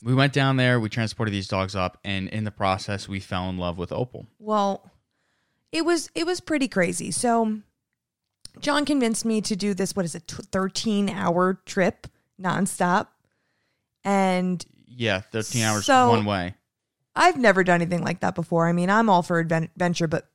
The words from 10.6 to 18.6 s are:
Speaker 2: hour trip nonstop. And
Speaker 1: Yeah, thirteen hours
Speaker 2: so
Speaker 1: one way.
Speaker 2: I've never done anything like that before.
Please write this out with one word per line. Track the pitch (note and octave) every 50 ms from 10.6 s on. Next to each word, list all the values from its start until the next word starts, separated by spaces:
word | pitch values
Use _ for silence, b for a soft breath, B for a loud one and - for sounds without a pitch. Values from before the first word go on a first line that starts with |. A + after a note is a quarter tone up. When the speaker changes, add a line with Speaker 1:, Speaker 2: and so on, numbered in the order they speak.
| F#3+ G3 - - - A3+ G#3 G3+ G3+ G3
Speaker 2:
hour | - - F#3+ F3+ E3+ F3+ F3+ F#3 F#3+ - _
trip | - - G3+ F3+ F#3+ - _ - - _ _ _ _ _ -
nonstop. | F#3 F3+ A#2 C3+ G3 - - - F#3 F3+ F3+ G#3 - - _ _ _ _ _ _ _ _ _ _ _ _ _ _ _ _ _ _ -
And | G3 G3+ G3 F#3+ F#3+ F#3 F3+ F3+ F3+ F3+ E3+ - _ _ _ _ -
Speaker 1:
Yeah, | B2 B2 A#2 A2 G2 F#2
thirteen | G#2 _ - A2 G#2+ - - B2 A2
hours | A2 G#2+ G#2 -
Speaker 2:
so | - C4+ B3+ B3+ A#3+
Speaker 1:
one | A#2 A2 G#2
way. | G#2 G2+ F#2 F2 F2 G2+ _ _ _ _ _ _ _ _ _ _ _ -
Speaker 2:
I've | - D#4 F4+ F4 C#4
never | A#3+ G#3+ F#3 F#3+ F#3
done | F3+ F3 E3+
anything | E3+ E3 F3+ E3+ -
like | D3 F3 -
that | - F#3+ F#3
before. | - E3 - F3 E3